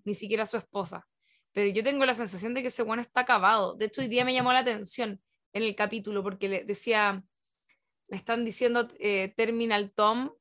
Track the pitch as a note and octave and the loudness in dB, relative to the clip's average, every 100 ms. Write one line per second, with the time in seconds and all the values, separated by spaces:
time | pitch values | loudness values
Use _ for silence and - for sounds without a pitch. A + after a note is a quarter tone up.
0 | G#3 G3+ G#3 G#3+ G#3+ A3+ - G3+ F3 F3 | -6 -6 -2 -2 -2 -6 -6 -6 -6 -10
1 | - _ _ _ _ - G3+ G3 A#3 C#4 | -16 _ _ _ _ -2 0 0 0 2
2 | C4 A#3 G#3+ F#3 A3 B3 B3+ - A3 A3+ | 2 2 -4 -6 -6 -4 -4 -4 -2 -4
3 | A#3 B3+ B3+ A3+ F#3 A3 F#3+ G#3 G#3+ C4+ | -2 0 4 4 6 4 2 -2 -4 -4
4 | B3+ B3 B3+ B3+ B3 B3+ B3+ G#3+ G3 - | 0 0 2 2 4 4 2 -2 -6 -6
5 | A3 G3 _ _ _ G3+ A3 G3+ G#3 A3+ | -6 -6 _ _ _ -4 -2 0 -2 -2
6 | G#3 G3+ G3 G3 G3 G3 G#3 G3+ A#3 G#3+ | -4 -4 -4 -4 -2 -2 -4 -4 0 2
7 | G#3 F#3+ - _ _ _ _ _ _ _ | 2 0 -8 _ _ _ _ _ _ _
8 | _ F#3+ - A#3 A3+ - B3 A#3+ A#3+ - | _ -10 -4 -2 -2 0 0 2 0 -2
9 | G#3 G3 G3 - A3+ A#3 A3+ G#3 G3+ - | 0 0 0 0 0 0 2 0 0 2
10 | G#3+ A#3 C4+ - | 4 2 -2 -8